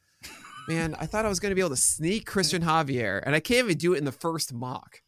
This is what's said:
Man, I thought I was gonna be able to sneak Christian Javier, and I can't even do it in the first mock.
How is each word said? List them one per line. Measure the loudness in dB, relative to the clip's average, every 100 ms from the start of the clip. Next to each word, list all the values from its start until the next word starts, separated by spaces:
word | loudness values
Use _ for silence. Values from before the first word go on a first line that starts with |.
| _ _ -20 -18 -18 -14 -4
Man, | -2 -2 -4
I | -4
thought | -2 0
I |
was | -2
gonna | 0 0
be |
able | 0
to | 2
sneak | 0 2 0 0 0
Christian | 0 0 2
Javier, | 2 2 2 0 0 0 0
and | 0
I |
can't | 4 2 4
even | 2
do | 2
it | 2
in | 0
the |
first | -2 -4 -2 -4
mock. | -6 -8 -8 -12 -20